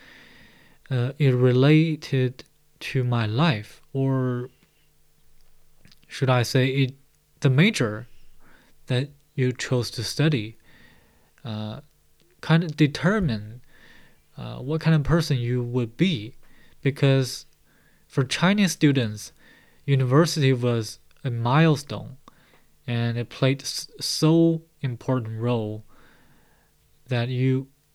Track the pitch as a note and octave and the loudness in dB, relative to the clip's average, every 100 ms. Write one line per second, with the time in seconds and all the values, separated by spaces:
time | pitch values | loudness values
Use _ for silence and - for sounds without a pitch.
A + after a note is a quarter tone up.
0 | - - - - - _ _ _ - B2+ | -20 -20 -20 -20 -20 _ _ _ -6 -4
1 | B2 C#3 C#3 B2 B2+ B2 C#3 D#3 E3 D#3 | -4 0 2 4 4 6 6 6 4 -2
2 | - C3+ B2+ - - _ _ - - C3+ | -2 0 0 -4 -16 _ _ -18 -6 -2
3 | B2 A#2+ A2 A2+ F3 G#2+ G#2 - _ C3+ | 0 0 0 0 0 0 -6 -18 _ -2
4 | C3+ C3 B2+ B2 B2+ _ _ _ _ _ | 0 0 0 -2 -6 _ _ _ _ _
5 | _ _ _ - - - - _ - - | _ _ _ -20 -20 -20 -20 _ -20 -20
6 | - - C3 B2 A2+ C3 C3+ C3+ C3 - | -18 -4 0 2 2 0 0 0 -2 -4
7 | _ _ _ _ C#3 C3 G3+ - A2+ G#2+ | _ _ _ _ 0 4 2 2 -4 -4
8 | A2+ - - - - - _ _ - B2 | -12 -20 -20 -20 -20 -20 _ _ -4 -4
9 | D3 - _ - B2+ B2 - B2+ A2 - | -4 -10 _ -4 -2 -2 -2 -2 -2 -6
10 | G#2+ - D3+ C#3 G#2 - _ - - _ | -6 -2 0 0 -4 -14 _ -20 -20 _
11 | _ _ _ _ A#2+ G#2+ G#2+ A#2+ - _ | _ _ _ _ -10 -8 -8 -12 -16 _
12 | _ _ _ _ - D#3+ F3 - D3 D3 | _ _ _ _ 0 0 2 0 0 0
13 | F3 G#3+ E3 G#2+ G#2+ A#2+ - - - - | -2 0 -2 -4 -8 -16 -20 -20 -20 -20
14 | - _ _ - A#2 A#2+ B2+ D#3 D#3+ D#3+ | -20 _ _ -16 -14 -10 -6 -2 2 2
15 | C3+ E3 D#3 C3 A#2+ B2 A#2+ B2 A#2 - | 2 0 0 -2 -2 -2 -2 -2 -4 0
16 | F#3 C3 G#2+ - - - - - C#3 C#3 | -2 -2 -8 -16 -20 -20 -20 -6 -4 0
17 | C#3 C3+ B2+ - - _ _ _ _ _ | 2 2 0 -6 -16 _ _ _ _ _
18 | _ - C3 - F3 G#3 F#3 - D3+ C3+ | _ -4 -2 0 2 2 0 2 2 2
19 | A2+ G#2 - - _ _ _ _ - C3+ | -2 -6 -14 -20 _ _ _ _ -2 0
20 | B2+ C#3 E3 D#3+ C3+ B2+ A#2+ A#2 A2 - | 4 4 2 2 2 2 2 0 -2 -10
21 | _ _ C3+ A#2 A#2+ C#3+ E3 D3+ C#3+ G#2 | _ _ -8 -4 2 4 4 2 -2 -10
22 | A2 C3 - - _ _ _ _ - A#2 | -12 -18 -20 -20 _ _ _ _ -6 -2
23 | A#2 A#2 A#2+ - C3 C#3 - - - - | -2 -4 -6 -2 0 0 -6 -10 -12 -10
24 | - - D#3 E3 E3 E3 - _ C3 A#2+ | -8 0 4 4 4 2 -6 _ -8 -6
25 | - B2+ A2 A2 A#2+ A#2+ G#2+ G#2+ - - | -4 -4 -4 -4 -2 -2 -4 -8 -14 -20
26 | - _ _ _ _ _ _ _ _ _ | -20 _ _ _ _ _ _ _ _ _
27 | - B2 B2 B2+ C3 C3 C3+ _ _ | -6 -4 -2 0 0 0 -4 _ _